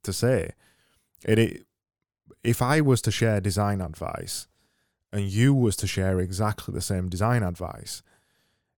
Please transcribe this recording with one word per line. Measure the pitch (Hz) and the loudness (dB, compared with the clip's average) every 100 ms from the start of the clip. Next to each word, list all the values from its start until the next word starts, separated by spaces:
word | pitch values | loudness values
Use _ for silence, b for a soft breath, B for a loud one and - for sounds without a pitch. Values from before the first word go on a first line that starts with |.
to | - | -8
say. | 95 120 123 - - _ _ _ _ _ _ - | -2 0 0 -2 -10 _ _ _ _ _ _ 0
It, | 110 | 4
it, | 113 - - _ _ _ _ _ _ _ | 2 0 -18 _ _ _ _ _ _ _
if | 151 131 | -2 2
I | 123 151 | 2 4
was | 147 123 | 4 4
to | - | 2
share | - 113 104 | 0 2 2
design | 98 104 101 101 | 0 0 0 -2
advice | 87 76 - - - - - _ _ _ _ _ _ | -6 -8 -8 -8 -8 -10 -12 _ _ _ _ _ _
and | 104 98 | -4 -2
you | 104 131 | 2 4
was | 139 117 95 | 4 4 2
to | 101 | -2
share | - 95 92 | 0 0 2
exactly | 90 92 104 104 - | 0 -2 -2 -2 -6
the | 92 | -6
same | - 95 90 | -4 -4 -4
design | 92 107 123 | -2 0 0
advice, | 95 87 90 - - - - _ _ _ _ _ _ | -2 -4 -10 -10 -14 -16 -16 _ _ _ _ _ _